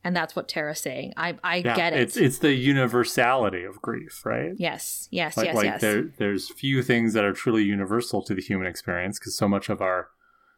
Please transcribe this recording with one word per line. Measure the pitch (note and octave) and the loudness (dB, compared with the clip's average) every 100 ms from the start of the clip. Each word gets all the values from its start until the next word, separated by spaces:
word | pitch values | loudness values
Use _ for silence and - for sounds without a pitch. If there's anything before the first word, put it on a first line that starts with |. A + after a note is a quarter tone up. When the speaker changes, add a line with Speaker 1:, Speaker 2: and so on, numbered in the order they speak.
Speaker 1:
And | F3+ | 0
that's | F3+ D#3+ - | -2 -2 -4
what | - | -4
Tara's | E3+ D3+ D#3 | -4 -4 -4
saying. | D3 C3 B2+ - | -6 -6 -10 -6
I, | E3+ E3+ | -6 -4
I | F3+ F3 | -2 0
Speaker 2:
Yeah, | A#2+ A#2 | 0 2
Speaker 1:
get | E3+ | 2
it. | D#3 | 2
Speaker 2:
it's, | A#2 - | 0 4
it's | D3+ C3+ | 2 4
the | D#3 | 2
universality | C3+ C3 C#3 B2+ A#2+ A2+ - A#2+ C3 G#2 F2+ | 4 4 4 4 4 2 2 4 4 2 -2
of | F#2 F#2+ | -8 -10
grief, | - A#2 D#3+ - - | -8 -8 -10 -10 -4
right? | A#2 D3+ F#3+ | -2 -4 -4
Speaker 1:
Yes, | E3+ - - - - | -4 -4 -8 -10 -6
yes, | F3+ D#3 - | -4 -2 -2
Speaker 2:
Like, | E3+ | 0
Speaker 1:
yes, | A#2 | 2
Speaker 2:
like, | |
Speaker 1:
yes. | G#2 G#2 | 0 0
Speaker 2:
there, | A2 G#2 - - | 0 0 -2 -2
there's | G#2 G2 - | -2 -2 -6
few | - C3+ C3+ | -6 0 2
things | B2 A#2+ A2+ | 4 4 4
that | A2 | 4
are | G2+ | 2
truly | F2+ - A2 | 2 2 4
universal | G#2 G2+ F#2+ A2+ A#2+ G#2 | 4 2 0 -2 0 -4
to | - | -2
the | F#2+ | -4
human | - G2 F#2 | -2 -2 -2
experience, | E2+ - F2 F#2 G2+ | -6 -6 -4 -4 -6
'cause | - - | -8 0
so | G#2 | 2
much | G2+ - | 2 0
of | G2+ | -2
our, | F#2+ F#2 - _ _ _ _ | 0 0 -4 _ _ _ _